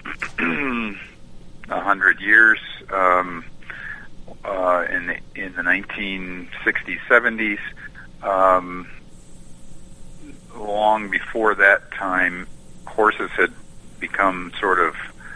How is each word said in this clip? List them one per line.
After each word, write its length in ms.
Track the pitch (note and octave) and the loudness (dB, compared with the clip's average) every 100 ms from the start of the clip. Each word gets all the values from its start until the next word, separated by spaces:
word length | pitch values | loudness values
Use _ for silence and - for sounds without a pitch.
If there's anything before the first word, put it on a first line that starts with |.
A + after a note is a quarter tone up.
| C#3+ - - - | -10 -8 -8 -4
<clears throat> 560 | E3 D#3 C3+ A#2+ G#2+ G2 - - - - - - - | -2 -2 -2 -4 -4 -8 -14 -18 -16 -14 -14 -12 -6
a 120 | F#2 | -4
hundred 400 | F#2 G2 G2 F#2 | 0 2 4 2
years, 380 | G2+ A2 A2+ G#2 - - - | 6 8 8 6 0 -14 -4
um, 540 | F#2+ F#2 F2+ F2+ E2+ - - - - - - - - - - | 2 6 4 2 -4 -10 -14 -14 -12 -12 -12 -14 -14 -14 -10
uh, 400 | G2+ F#2+ F#2 F2+ - | -6 0 2 2 2
in 160 | F2+ F2 | -4 -4
the, 120 | - - | -6 -8
in 200 | - F#2+ | -12 -10
the 80 | F2+ | -4
nineteen 880 | F2 F#2+ G2+ - G2 F#2+ F2+ F2+ F2 - | 0 0 -2 -6 -6 -6 -6 -10 -10 -6
sixties, 340 | A2 - - F2 - | -2 -2 -2 -6 4
seventies, 520 | A#2+ A#2+ A2 G#2+ G2+ - - - - - - | 4 4 0 -2 -2 -6 -12 -16 -16 -18 -6
um, 680 | G2+ F#2+ F#2+ F#2 F2+ F2+ F2 - - - - - - - - - - - - - - - - | 0 6 6 6 2 -8 -10 -14 -16 -18 -18 -16 -16 -14 -12 -12 -14 -14 -14 -14 -16 -16 -16
long 540 | A#2 G#2 G#2 G#2+ G#2+ G2+ | -10 -4 2 4 4 2
before 460 | F#2 - A2+ A2 | -4 -4 0 2
that 360 | G2 G2 G2 - | 6 6 6 2
time, 540 | - G2 F#2 F2+ F2+ - - - - - | -6 -2 2 0 -2 -10 -14 -16 -16 -8
horses 440 | - G#2+ - F#2+ | 4 4 4 -2
had 220 | - F2+ - - - - - | 0 0 0 -18 -18 -18 -10
become 520 | E2+ - G2 F2+ F2 - | -6 2 2 2 -6 -2
sort 180 | G2+ F2+ | 2 4
of 140 | E2 - - - - | 2 0 -12 -14 -16